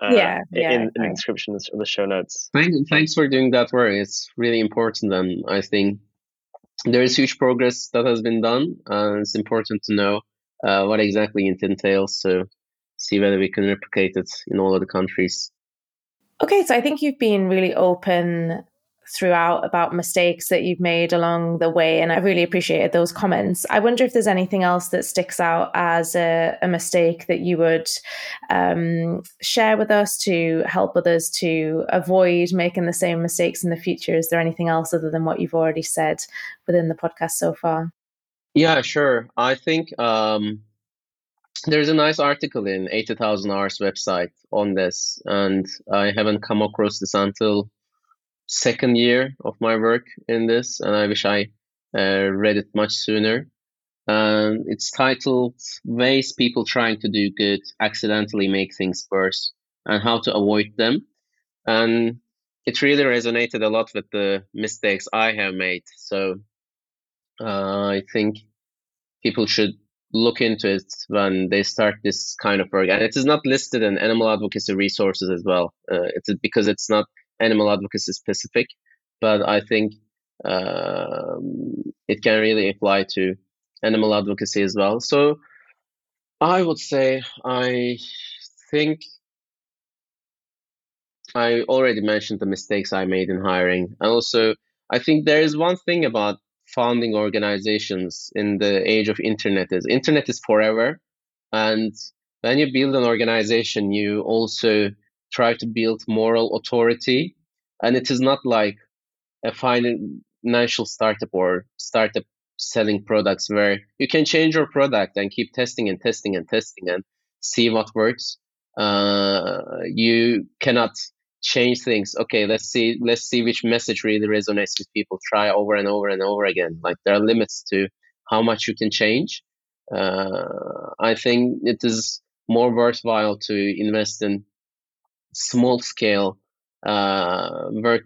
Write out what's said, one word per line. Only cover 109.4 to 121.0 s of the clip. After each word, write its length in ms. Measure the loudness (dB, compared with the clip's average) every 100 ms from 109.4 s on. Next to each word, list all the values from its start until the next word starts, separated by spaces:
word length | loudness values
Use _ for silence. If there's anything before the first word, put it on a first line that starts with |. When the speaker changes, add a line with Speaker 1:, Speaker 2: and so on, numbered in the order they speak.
Speaker 3:
a 100 | -8
fin-, 680 | -4 0 0 0 -4 -8 -14 -20 _
financial 420 | -2 0 0 -2 -6
startup 440 | -2 -2 -2 -4
or 340 | -2 0 0 -4 -16
startup 460 | -4 0 0 -2 -10 _ _ -14
selling 460 | -6 -2 0 0
products 460 | 0 0 2 -2 -2
where 300 | 0 2 0 -6 -6
you 100 | 0
can 180 | 2 2
change 300 | 2 2 2
your 120 | 0
product 500 | 0 2 2 -2 -2
and 140 | -4
keep 220 | -4 -6
testing 360 | -4 -4 -2 -4
and 100 | -2
testing 360 | -4 -4 -4 -6
and 120 | -2
testing 420 | -4 -4 -8 -6
and 140 | -6 -6 _ _ _
see 280 | -6 0 2
what 200 | 2 -2 0
works. 420 | -2 -2 -8 -14 _ _ _ -4
Uh, 840 | 0 0 2 0 0 0 -2 -4 -8 -10 -6
you 640 | 0 2 4 4 2 -2 -4
cannot 320 | 0 2 0 -4